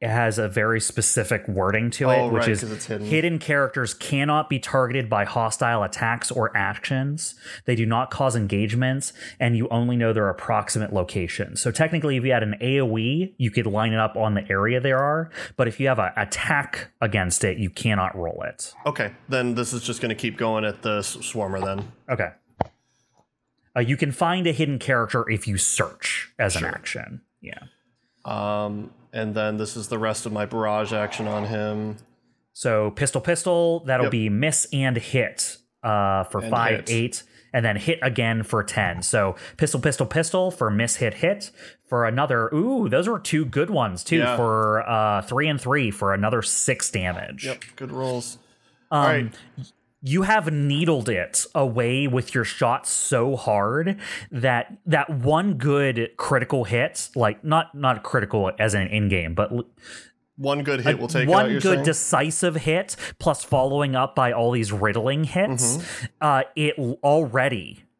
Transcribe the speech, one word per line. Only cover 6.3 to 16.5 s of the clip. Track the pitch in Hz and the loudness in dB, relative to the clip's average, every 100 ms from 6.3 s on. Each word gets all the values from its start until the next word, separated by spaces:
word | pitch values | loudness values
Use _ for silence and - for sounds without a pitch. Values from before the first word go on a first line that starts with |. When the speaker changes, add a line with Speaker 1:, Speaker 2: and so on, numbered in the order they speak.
Speaker 1:
or | 127 113 107 | -2 0 0
actions. | 98 101 - 131 139 151 - - - - - | 0 -2 -2 -2 -2 -4 -8 -10 -16 -8 -2
They | 117 | 2
do | 113 | 2
not | 117 131 | 2 0
cause | - 135 | 0 0
engagements, | 117 101 101 107 117 131 135 - - - - | 2 0 0 0 2 0 0 -4 -10 -14 -2
and | 120 117 | 0 2
you | 120 | 2
only | 117 120 120 | 0 2 2
know | 113 | 2
their | 110 101 | 2 0
approximate | 92 - 107 104 110 107 | 0 0 0 0 -2 0
location. | 98 87 104 85 - 98 | -2 -2 -2 -4 -4 -6
So | - 123 | -4 -2
technically, | 110 160 160 147 139 | 0 0 0 0 0
if | |
you | 127 | 2
had | 120 | 2
an | 107 104 | 0 -2
A | 123 139 | 0 0
O | 127 110 | 2 0
E, | 113 151 190 - | 0 0 -2 -4
you | 123 | -2
could | 123 113 | 0 0
line | 101 110 | 0 2
it | 110 | 2
up | 110 110 | 0 0
on | 110 | 0
the | 101 101 | 0 0
area | 98 107 127 | 0 2 2
they | 135 | 2
are, | 131 143 156 165 - - - | 2 2 0 -4 -10 -8 -2
but | 120 | -2
if | - | 0
you | 135 | 0
have | 123 | 2
an | 92 - | 0 -2
attack | 101 - - | -2 -2 0